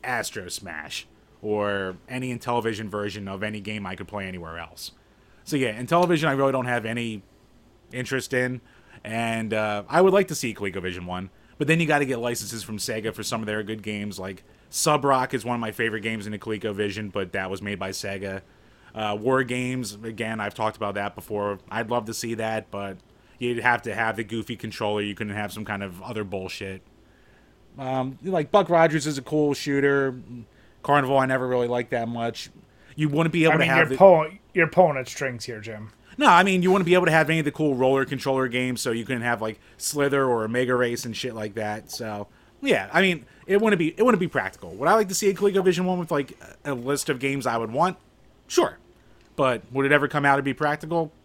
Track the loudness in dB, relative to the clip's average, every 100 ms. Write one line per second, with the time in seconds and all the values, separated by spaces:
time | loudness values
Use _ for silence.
0 | -4 -4 -4 -10 -10 -12 -12 -14 -10 -12
1 | -12 _ _ _ -4 0 0 -2 -4 -8
2 | -10 -8 -6 -6 -2 0 0 -4 -6 -6
3 | -6 -6 -10 -6 -6 -6 -8 -8 -8 -10
4 | -10 -10 -8 -10 -12 -12 -14 -14 -18 _
5 | _ _ _ -20 -4 -2 0 -2 0 2
6 | 4 2 2 2 2 0 -2 -2 -2 -4
7 | -6 -8 -14 _ _ _ _ _ _ -10
8 | -4 -4 -2 -2 -2 -4 _ -20 _ -18
9 | -8 -4 -2 -2 -2 -2 0 -4 0 4
10 | 6 4 2 -4 -6 -4 -6 -4 -6 -8
11 | -8 -8 -8 _ _ _ 0 2 4 2
12 | 2 -2 -4 -4 -6 -10 -10 -8 -6 -4
13 | -6 -6 -6 -4 -4 -4 -4 -8 -6 -6
14 | -8 -8 -10 -12 -18 _ _ -2 2 2
15 | 4 2 2 -4 -4 -4 -4 -2 -2 -2
16 | -4 -6 -8 -8 -6 -6 -4 -2 -2 -2
17 | -6 -4 -4 -4 -4 -6 -6 -6 -6 -6
18 | -8 -8 -8 -8 -12 _ _ _ -16 -6
19 | -4 0 2 2 2 -2 -4 -4 -6 -10
20 | -12 -6 -6 -4 -6 -2 -2 -2 -4 -4
21 | -6 -8 -8 -4 -4 -6 -8 -6 -2 -2
22 | -4 -8 -6 -4 -4 -4 -6 -10 -8 -10
23 | _ _ _ _ -4 0 2 2 -2 -4
24 | -4 -4 -6 -6 -8 -10 -10 -4 -2 -2
25 | -4 -6 -8 -6 -8 -8 -8 -8 -8 -12
26 | -10 -8 -6 -8 -8 -10 -10 -12 _ _
27 | _ _ _ _ _ _ _ -12 -4 -4
28 | -4 -6 -4 -2 2 2 4 4 4 4
29 | -2 -6 -2 2 2 0 0 2 4 4
30 | 0 -4 -14 -16 -18 _ -20 _ 2 4
31 | 4 2 2 0 0 0 0 -2 -2 -4
32 | -4 -4 -6 -6 -16 -18 _ _ -20 -2
33 | 0 2 2 4 4 4 4 4 4 10
34 | 10 10 4 -6 _ 2 4 6 6 4
35 | -6 -6 -6 -6 -10 -10 -10 -12 -14 -20
36 | -18 2 8 8 8 4 4 4 6 6
37 | 6 6 6 2 0 0 0 4 4 4
38 | 0 -2 0 0 0 0 -2 -2 -2 -4
39 | -2 -4 -2 -2 -4 -8 -20 -10 -6 0
40 | 2 2 2 2 0 0 2 2 2 -2
41 | -6 -8 -8 -6 -8 -6 -6 -8 -10 -12
42 | -8 -8 -10 -16 _ _ 0 0 2 2
43 | 2 0 -8 -20 0 2 4 4 2 4
44 | 4 4 2 -2 -4 -8 -14 -2 4 4
45 | 4 2 0 2 2 4 2 2 0 -2
46 | -2 -2 -2 -10 -20 -12 -8 -6 -2 -2
47 | -2 -2 -2 -2 -2 -2 -2 0 0 0
48 | _ _ _ _ _ 2 2 -4 _ _
49 | _ -20 _ 0 0 0 -4 -2 4 4
50 | 4 2 4 4 2 -2 -2 -2 -2 -2
51 | -2 _